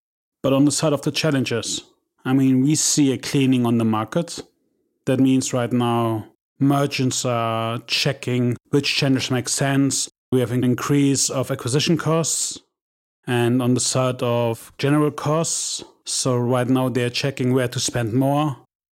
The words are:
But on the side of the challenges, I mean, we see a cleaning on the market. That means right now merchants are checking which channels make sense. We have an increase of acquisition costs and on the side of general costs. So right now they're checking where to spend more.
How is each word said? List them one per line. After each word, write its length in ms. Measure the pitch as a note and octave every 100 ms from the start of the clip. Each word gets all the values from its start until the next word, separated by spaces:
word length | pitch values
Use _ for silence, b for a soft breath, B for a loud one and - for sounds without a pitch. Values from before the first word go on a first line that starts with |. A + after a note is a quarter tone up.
| _ _ _ _
But 120 | C#3
on 100 | C3+
the 80 | D3
side 220 | C#3+ D#3+
of 80 | C#3+
the 100 | -
challenges, 720 | - D#3+ C#3 A#2+ A#2 - - - _ _ _
I 100 | C3+
mean, 300 | C3+ C3+ C3
we 120 | C#3 D3+
see 360 | - - C#3
a 60 | B2
cleaning 480 | - C#3+ C3 C3 A#2
on 120 | A#2
the 80 | A2+
market. 540 | G#2+ A2 E3+ E3+ - - _ _ _ _ _ -
That 140 | B2+
means 340 | C3+ C3 C3
right 200 | B2+ A#2+
now 540 | B2 A#2+ A#2 A#2 A2+ G#2 _ _ -
merchants 680 | C#3 C#3 C#3+ - C3 - C3
are 540 | A#2+ A#2 A2+ A2+ A#2 -
checking 680 | - D3 C3+ - B2 B2 A#2+ -
which 260 | C#3+ C#3+ -
channels 340 | C#3 C3 -
make 200 | B2+ -
sense. 580 | - C#3 C#3 C#3 B2+ - _ -
We 80 | C3
have 120 | A#2
an 120 | B2
increase 680 | B2 A#2+ - C#3+ C#3+ C3 -
of 220 | C#3 B2
acquisition 460 | C3+ B2 C#3 D3 D#3+
costs 640 | D3+ E3 D#3 - - - _ _ _ _ _ _ -
and 340 | A#2+ A#2+ B2
on 120 | B2
the 60 | B2
side 420 | - C3 B2+ B2+
of 500 | B2 A#2+ A#2+ A2+ - -
general 340 | C#3 D3 D3+
costs. 720 | D3 D3 D#3 D#3+ - - - - _ -
So 320 | - C3+ B2
right 300 | A#2+ B2+ A#2+
now 220 | C3 B2+
they're 200 | A#2+ A#2+
checking 440 | A#2+ C#3 C3 B2+
where 140 | C3 B2
to 120 | B2
spend 340 | - B2+ A2+
more. 440 | A#2+ C3+ C#3+ D3+ B2+ _ _ _